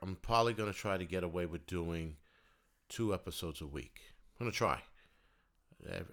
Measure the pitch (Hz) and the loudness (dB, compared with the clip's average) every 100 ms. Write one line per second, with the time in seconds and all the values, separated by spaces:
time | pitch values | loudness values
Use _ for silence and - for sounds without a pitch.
0 | 92 92 - 117 117 107 104 95 104 95 | -6 -4 4 6 6 4 0 0 0 0
1 | 87 90 87 87 87 82 - 90 85 85 | 2 0 0 0 -2 -4 -4 -2 0 -2
2 | 80 78 - _ _ _ _ _ - - | -4 -8 -18 _ _ _ _ _ -8 0
3 | 110 92 - - 85 76 76 69 - - | 2 0 -2 -4 -4 -4 -6 -8 -8 -14
4 | - - - - 120 - 104 65 - - | -20 -20 -16 -6 -4 2 2 2 -4 -20
5 | - _ _ _ _ _ _ - - 90 | -20 _ _ _ _ _ _ -12 -6 -6
6 | 87 | -6